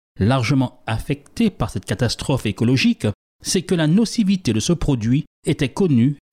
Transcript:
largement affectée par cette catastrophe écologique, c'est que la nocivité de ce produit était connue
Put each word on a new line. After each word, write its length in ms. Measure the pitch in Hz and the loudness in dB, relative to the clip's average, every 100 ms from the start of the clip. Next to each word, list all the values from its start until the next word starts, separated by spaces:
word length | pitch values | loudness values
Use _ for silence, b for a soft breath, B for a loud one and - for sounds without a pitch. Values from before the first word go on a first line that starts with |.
| _ - | _ -2
largement 600 | 95 131 113 139 123 - - | 0 2 2 0 0 -4 -8
affectée 640 | 110 - 139 - - 233 | -6 -4 -8 -8 -2 -2
par 220 | - 117 | -2 -6
cette 160 | 104 - | -6 -6
catastrophe 580 | 104 117 - - 131 | -2 -2 -2 -4 -2
écologique, 640 | 110 - 117 131 240 233 117 - _ _ | -2 -2 0 2 2 0 -2 -4 _ _
c'est 200 | - 196 | -4 -4
que 140 | - 180 | 0 0
la 100 | 156 | 2
nocivité 680 | 180 226 - 190 196 - | 2 2 0 0 0 0
de 80 | 107 | -2
ce 140 | 107 | 0
produit 500 | 170 - 131 107 135 - _ - | 0 0 0 0 0 -2 _ -6
était 240 | 147 135 | -2 -2
connue 460 | - 190 127 131 143 _ | 0 2 4 2 0 _